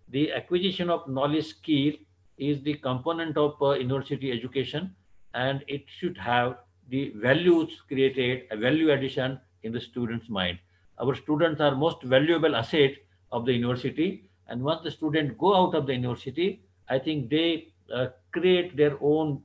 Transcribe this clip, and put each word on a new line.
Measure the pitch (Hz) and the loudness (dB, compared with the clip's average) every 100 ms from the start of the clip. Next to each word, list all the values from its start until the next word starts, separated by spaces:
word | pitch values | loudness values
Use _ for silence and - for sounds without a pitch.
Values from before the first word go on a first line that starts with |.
| - | -8
the | 135 151 | -2 -2
acquisition | 127 - 180 190 185 175 | -2 -2 -2 0 -2 -2
of | 165 139 | -2 -2
knowledge | 131 143 151 147 | -2 0 0 -2
skill | - - 147 139 147 _ _ _ - | -8 0 2 2 -2 _ _ _ -8
is | 139 143 | -4 -4
the | 143 | -4
component | 147 131 127 147 165 165 151 | -4 -2 -4 -2 -4 -2 0
of, | 147 147 | 0 2
uh, | 139 | 0
university | 139 127 135 131 135 131 | 0 0 -2 -4 -6 -4
education, | 120 127 139 127 147 190 - _ - - | -4 -4 -4 -4 -4 -8 -12 _ -20 -12
and | 120 127 139 - | -4 -2 -2 -6
it | 139 - | -10 -10
should | - 180 - | -8 -6 -6
have | 120 120 123 127 - _ - | 0 2 2 -2 -16 _ -8
the | 131 139 107 | -6 -4 -2
values | 120 151 175 165 151 - - | 2 4 6 4 4 -6 -6
created, | 135 135 135 123 127 - | 2 2 2 0 -2 -6
a | 107 | -2
value | 120 156 160 | 2 4 4
addition | 139 131 - 131 135 _ _ | 4 0 -2 -4 -4 _ _
in | 113 | -8
the | 117 | -8
student's | - 127 117 113 113 | -8 -4 -4 -4 -6
mind. | 104 90 87 _ _ _ - | -2 -2 -4 _ _ _ -6
Our | 123 | -2
students | 123 - 151 165 151 | -2 0 2 2 4
are | 147 | 2
most | 131 160 - | 2 0 -2
valuable | 127 131 156 165 156 | 2 4 4 4 2
asset | 120 - 165 135 139 _ _ - | 0 0 4 4 2 _ _ -8
of | 120 120 | -6 0
the | |
university, | 120 120 123 143 - 180 185 - _ - | 0 0 -2 -4 -2 -2 -4 -12 _ -12
and | 117 | -6
once | 135 160 | -4 -4
the | 165 | -6
student | - 156 156 147 117 | -6 -2 0 -2 0
go | 185 196 | 4 4
out | 180 | 4
of | 160 135 | 2 -2
the | |
university, | 127 123 120 135 131 190 - _ _ - | -2 -4 -6 -8 -4 -4 -4 _ _ -4
I | 131 | -4
think | 160 151 117 | -2 -4 0
they, | 151 170 160 - _ - | 0 2 -2 -6 _ -10
uh, | 120 127 - _ | -4 -4 -6 _
create | 180 180 180 175 135 | 0 2 4 2 2
their | 147 139 | 2 2
own | 143 156 156 139 | 2 2 2 -4